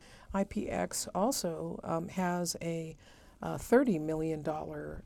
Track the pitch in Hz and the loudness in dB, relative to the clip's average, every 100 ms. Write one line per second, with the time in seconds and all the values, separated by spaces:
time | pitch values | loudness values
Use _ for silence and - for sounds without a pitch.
0 | - - - 196 196 214 - - 180 - | -20 -20 -4 -2 0 -2 -2 0 0 -2
1 | - 180 220 269 175 156 165 - - 165 | -2 0 2 2 -2 -2 -6 -6 -2 -2
2 | 175 - 180 175 175 - 170 165 160 160 | -2 0 0 0 -2 -2 -2 -4 -6 -12
3 | - - - - - 156 - 240 285 165 | -20 -20 -20 -8 -6 -4 6 6 8 4
4 | 151 156 160 156 151 151 151 151 151 151 | 2 0 0 0 -2 -2 -4 -6 -8 -8